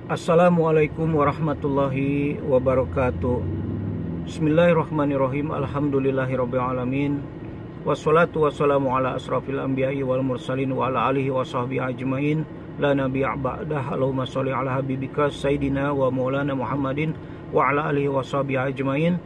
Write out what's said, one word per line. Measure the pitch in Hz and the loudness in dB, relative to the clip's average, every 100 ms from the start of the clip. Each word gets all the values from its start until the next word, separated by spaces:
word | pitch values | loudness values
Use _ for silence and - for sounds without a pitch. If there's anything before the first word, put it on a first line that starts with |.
Assalamualaikum | - 165 - 170 180 170 160 160 151 - 160 160 | -4 -4 4 6 6 6 4 4 2 0 0 2
warahmatullahi | 143 143 160 143 147 139 139 131 139 143 143 143 | 2 2 -2 -2 -2 0 0 0 0 0 -2 -4
wabarakatuh. | 143 131 127 131 127 143 127 120 127 123 - - - - - - - - - | 0 2 4 2 0 0 0 0 -2 0 -2 -4 -4 -4 -4 -4 -6 -6 -8
Bismillahirrahmanirrahim. | - 156 156 175 160 151 156 143 139 135 139 147 147 | -2 2 6 6 4 2 0 0 2 0 0 -2 -2
Alhamdulillahirabbil | 135 139 147 139 135 135 127 131 123 127 | -4 0 0 2 2 0 0 0 0 0
alamin. | 127 127 123 135 143 143 - - - - - - - | 0 -2 -2 0 0 -2 -4 -10 -12 -12 -12 -8 -2
Wassalatu | - - 156 170 160 | 0 4 4 4 2
wassalamu | 151 139 147 139 135 | 0 2 2 4 2
ala | 127 127 - | 0 0 -4
asrafil | - 131 123 139 | -4 -4 -2 -4
anbiya'i | 139 131 131 139 | -2 0 0 0
wal | 131 127 | 0 0
mursalin | 135 120 - 131 135 127 | 0 -2 -4 -2 0 0
wa | 123 | 0
ala | 127 117 | 2 2
alihi | 135 135 | 2 0
wa | 131 131 | -2 -2
sahbihi | 139 123 131 | -2 -2 -2
ajmain. | 131 120 127 131 147 156 151 - - - | -4 -4 -2 0 0 0 -2 -8 -12 -2
La | 143 | 2
nabiyya | 139 135 131 131 110 | 2 2 0 0 0
ba'dah. | 131 - 151 151 127 156 | -4 -4 -4 -4 -2 -2
Allahumma | 131 131 127 | 0 0 -2
sholli | 131 131 | -2 -2
ala | 131 135 131 | -2 -2 -2
habibika | 135 131 135 - 143 | -2 -4 -4 0 0
sayyidina | 139 147 143 139 139 143 143 | 0 -2 0 0 0 0 2
wa | 131 | 0
maulana | 131 127 139 143 | 2 0 0 -2
Muhammadin | 135 113 135 135 135 156 156 - - - - | -2 -2 -2 -2 -2 -2 -4 -10 -14 -4 0
wa | 123 | 2
ala | 143 156 | 2 0
alihi | 143 143 | 0 2
wa | 135 127 | 0 0
sahbihi | 143 139 131 | -2 0 0
ajmain. | 131 131 135 139 165 180 | -2 -2 0 2 2 0